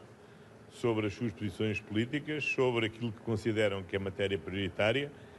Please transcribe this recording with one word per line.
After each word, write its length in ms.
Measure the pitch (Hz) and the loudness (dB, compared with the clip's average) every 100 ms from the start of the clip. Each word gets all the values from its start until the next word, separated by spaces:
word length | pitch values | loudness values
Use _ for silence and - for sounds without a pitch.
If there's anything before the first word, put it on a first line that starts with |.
| - - - - - - - | -20 -20 -20 -20 -20 -20 -20
sobre 360 | - 123 110 107 | -2 2 2 0
as 80 | |
suas 180 | - 120 | 0 -4
posições 480 | - 107 85 110 104 | -2 -4 -2 0 0
políticas, 640 | - 104 123 147 147 151 | 0 0 2 0 -4 -4
sobre 420 | - - 127 117 110 | -2 2 2 4 0
aquilo 260 | 110 117 | 0 -6
que 80 | 107 | -4
consideram 640 | - 110 117 107 107 98 | -2 0 2 4 4 2
que 120 | 92 | -2
é 40 | 98 | -4
matéria 400 | 98 92 98 95 | -2 -2 0 0
prioritária, 760 | 76 95 95 - 104 127 143 - - | -2 -2 -2 2 4 4 0 -8 -18